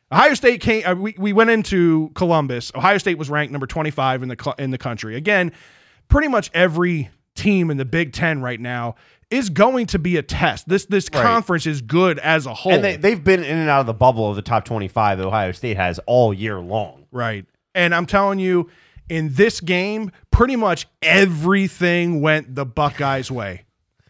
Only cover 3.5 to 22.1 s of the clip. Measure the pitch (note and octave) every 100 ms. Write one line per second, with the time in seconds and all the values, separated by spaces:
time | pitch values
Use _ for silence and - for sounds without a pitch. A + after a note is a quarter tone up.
3.5 | C#3+ C3 E3 D3+ D3 C3 C3 B2+ A#2+ C#3+
4.5 | - C3+ B2+ C3 A2+ A2 A#2 E3 G3+ F3
5.5 | - - _ _ _ - C#4+ D4+ A#3+ D#3+
6.5 | E3 F3+ D#3+ F3 E3 A#2+ _ _ - G3
7.5 | F#3+ E3 C#3 C3 E3 D#3 - E3+ D3+ B2
8.5 | A#2 B2 B2 A#2+ - _ _ - B3+ G#3+
9.5 | D#3 G#3 C4 A3+ F#3 E3 E3 - - E3
10.5 | F2+ - G3 - G3 F3+ C#3+ A#3 A#3 -
11.5 | E3+ D#3+ C#3+ A2 E3 F#3 C#3+ D3+ D#3+ C3+
12.5 | A2 F#3+ F#3+ G3+ D#3 F#3+ G#3+ D#3 F#3 C#3+
13.5 | D#3+ D#3 C#3 A#2 A2 B2+ A2+ G#2+ G2+ -
14.5 | A#2 - A2 F#2+ - G#2 F#2+ F#2+ A2 F#2
15.5 | F2 B2 F#2+ F2+ F2 - B2 A#2 G2 A2
16.5 | G2 F2 G#2+ F#2 C#2 _ B2 A#2 G#2 -
17.5 | _ _ F#3 F3 E3+ E3+ G3+ G3 G3 F#3
18.5 | F3+ E3+ _ _ - - E3 D#3 C3 A3+
19.5 | - E3+ F3+ G3 A3 G3+ - _ - B3+
20.5 | B3+ G#3+ E3+ - _ D#3+ F#3 G3 D#3+ E3+
21.5 | G3 F#3+ - F3 F3 F3